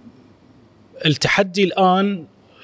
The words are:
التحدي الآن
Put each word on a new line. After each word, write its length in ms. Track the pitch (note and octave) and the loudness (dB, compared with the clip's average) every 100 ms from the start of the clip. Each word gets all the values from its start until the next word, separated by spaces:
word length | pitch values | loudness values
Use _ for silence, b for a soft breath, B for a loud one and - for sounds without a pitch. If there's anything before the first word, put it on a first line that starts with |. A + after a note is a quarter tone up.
| - - - _ _ _ _ _ _ - D#3+ | -20 -20 -20 _ _ _ _ _ _ -4 -2
التحدي 580 | C#3+ - - G3 F#3+ | 0 0 0 0 0
الآن 640 | F#3 F#3+ F#3 F#3 G3+ F#3+ D3 _ _ - | 0 2 2 4 0 -2 -10 _ _ -4